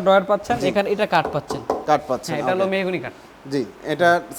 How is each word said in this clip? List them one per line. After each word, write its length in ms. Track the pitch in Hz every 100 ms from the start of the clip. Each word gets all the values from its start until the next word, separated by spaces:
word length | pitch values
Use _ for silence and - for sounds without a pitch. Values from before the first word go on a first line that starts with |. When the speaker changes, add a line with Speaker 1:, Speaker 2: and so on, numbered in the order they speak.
Speaker 1:
ড্রয়ার 200 | 190 196 190
পাচ্ছেন, 280 | 202 - 240
Speaker 2:
জি। 100 | 185
Speaker 1:
এখানে 200 | 202 196
এটা 120 | 202 208
কাঠ 200 | 175 -
পাচ্ছেন। 280 | 147 - 139 - - -
Speaker 2:
কাঠ 140 | 151 143
পাচ্ছেন, 240 | 123 -
Speaker 1:
হ্যাঁ, 100 | 151
এটা 100 | 139
হলো 100 | 185
Speaker 2:
ওকে। 80 | 190
Speaker 1:
মেহগনি 260 | 190 185 175
কাঠ। 100 | 123 - - - 135
Speaker 2:
জি, 140 | 139 107 -
এটা 360 | 143 147 175 175 -